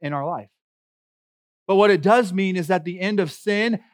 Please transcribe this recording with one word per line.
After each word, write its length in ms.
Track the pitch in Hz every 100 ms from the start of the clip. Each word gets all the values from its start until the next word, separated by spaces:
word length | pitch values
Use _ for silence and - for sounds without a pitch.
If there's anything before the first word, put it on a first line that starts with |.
in 120 | 147
our 120 | 147 147
life. 240 | 160 104 _ _ _ _ _ _ _ _ _ _ _ -
But 120 | 190
what 120 | 202
it 140 | 185
does 280 | 180 233 214
mean 240 | 185 190 185
is 120 | 160
that 180 | 185 165
the 140 | 180
end 200 | 190 208
of 120 | 170
sin 480 | - - 202 226 226 -